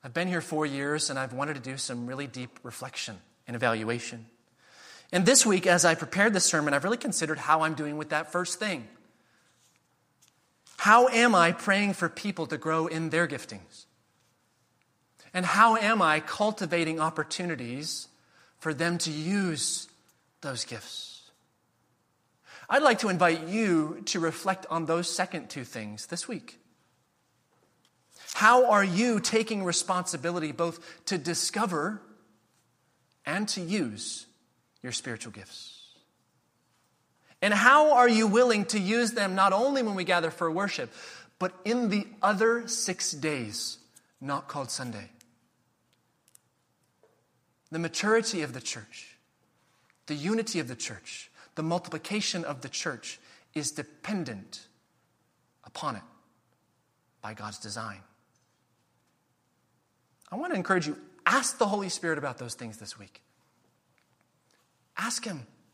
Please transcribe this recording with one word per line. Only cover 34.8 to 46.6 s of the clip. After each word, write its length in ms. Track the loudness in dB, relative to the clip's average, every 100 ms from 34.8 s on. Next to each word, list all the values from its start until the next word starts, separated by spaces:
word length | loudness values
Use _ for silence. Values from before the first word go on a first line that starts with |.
your 120 | -10
spiritual 400 | -8 -8 -10 -12
gifts? 480 | -16 -18 -18 -18 -20 -20 _ _ _ _ _ _ _ _ _ _ _ _ _ _ _
And 120 | 2
how 400 | 6 8 8 8
are 160 | 8 8
you 160 | 8 6
willing 400 | 6 6 4 2
to 140 | -2
use 320 | 0 2 0
them 240 | 0 -2 4
not 160 | 4
only 320 | 4 2 2
when 120 | 0 -2
we 100 | 2
gather 260 | 2 2
for 180 | -2 -2
worship, 440 | 0 -2 -2 -8 -10 -18 -18 -20 _
but 140 | -6 -4 -2
in 240 | 0 2
the 180 | 0 -2 -2
other 480 | 0 4 2 2 -2
six 420 | -4 -4 -4 -4
days 680 | -4 -4 -4 -6 -6 -8 -10 _ _ _ _
not 260 | -6 -6 -6
called 240 | -10 -8
Sunday? 380 | -8 -8 -10 -14 _ _ _ _ _ _ _ _ _ _ _ _ _ _ _